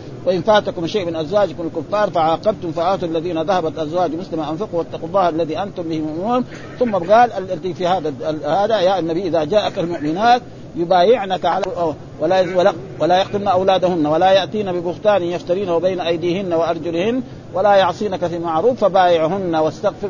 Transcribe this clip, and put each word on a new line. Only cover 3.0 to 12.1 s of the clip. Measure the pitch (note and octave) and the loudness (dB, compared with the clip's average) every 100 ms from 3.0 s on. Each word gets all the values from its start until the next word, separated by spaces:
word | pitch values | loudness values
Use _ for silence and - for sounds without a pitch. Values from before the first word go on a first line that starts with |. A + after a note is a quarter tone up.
| F3 | -2
الذين | E3 F3 D#3+ | -4 -2 -4
ذهبت | D#3+ F#3 D#3+ D3+ | 0 0 0 -4
أزواجهم | D3+ F3 E3+ D#3+ | -4 -2 -2 -2
مثل | F#3 D#3+ | -6 -6
ما | D3 | -4
أنفقوا، | D#3 G#3+ E3+ | -6 -4 -4
واتقوا | - D#3 E3 | -4 -8 -2
الله | F#3+ F3 | 2 2
الذي | D#3+ D#3+ D#3 | 0 -2 -4
أنتم | G3 F#3 | -6 -8
به | E3 D#3+ | -6 -4
مؤمنون". | D#3 D#3 G#3 B3 B3 - - - | -4 -4 -2 -2 -2 -10 -12 -4
ثم | B3 | -2
قال | G3 E3+ A3 A#3+ | 0 4 6 6
الذي | G3 F#3 F3 F3+ | 2 -6 -6 -6
في | E3 F3 | -2 0
هذا | F#3 D3+ | 0 -2
ال-، | B2+ D#3 D#3 | -4 -6 -4
هذا: | D3 F3+ G#3 G#3+ | -2 0 2 2
"يا | F3+ F#3+ | 2 2
النبي | E3 E3 F#3+ | 0 -2 0
إذا | D#3+ | 0
جاءك | D3+ G#3 F#3 G3 | 2 2 0 -4
المؤمنات | E3+ E3+ D3 F3 A#3 B3 - - - E3 | -4 -2 -2 2 4 4 0 -16 -12 -4
يبايعنك | E3+ F#3 F#3 B3 G3 F3+ | 2 4 6 4 2 0
على"، | F3 F3 F#3 F3 | 0 0 -2 -2
أو، | E3 D#3+ - | -2 -4 -10